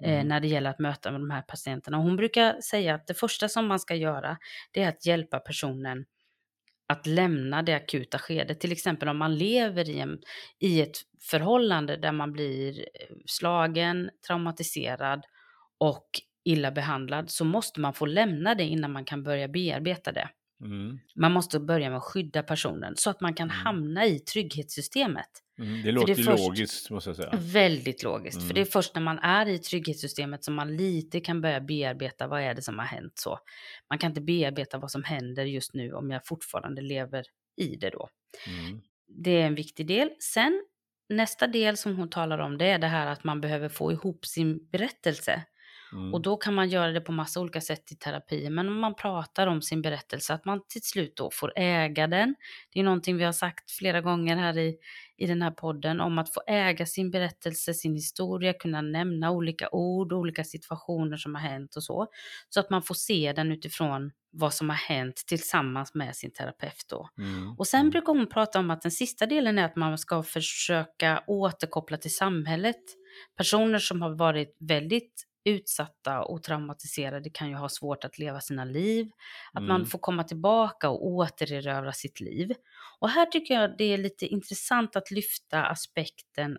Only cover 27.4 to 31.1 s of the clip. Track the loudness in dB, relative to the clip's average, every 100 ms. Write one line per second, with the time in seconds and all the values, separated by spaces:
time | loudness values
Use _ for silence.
27.4 | 2 6 6 4 -2 -4 -4 -4 -4 -6
28.4 | -2 0 4 2 2 0 0 2 4 4
29.4 | 4 0 -2 -4 -2 -4 -6 -6 -6 -6
30.4 | -4 -4 -2 0 0 0 -2